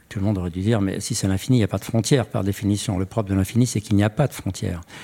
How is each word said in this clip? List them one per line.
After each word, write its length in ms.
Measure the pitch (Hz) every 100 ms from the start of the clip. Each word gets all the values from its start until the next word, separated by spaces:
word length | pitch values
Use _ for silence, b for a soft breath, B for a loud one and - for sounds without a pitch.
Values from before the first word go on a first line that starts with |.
| -
Tout 120 | -
le 40 |
monde 140 | 98 98
aurait 120 | 90
dû 100 | 85
dire, 200 | 98 113
mais 200 | 98 92
si 160 | - 113
c'est 100 | 98
l'infini, 300 | 95 - 127
il 20 |
n'y 60 |
a 20 | 98
pas 120 | 98
de 60 |
frontières, 420 | - 113 110 143 110
par 180 | 107
définition. 540 | 98 98 101 101 - 92
Le 60 |
propre 260 | 92 - 98
de 40 |
l'infini, 320 | 98 95 117 123
c'est 140 | 107
qu'il 160 | - 101
n'y 80 |
a 60 | 104
pas 180 | - 143
de 40 |
frontières. 480 | - - 95 98 87 - B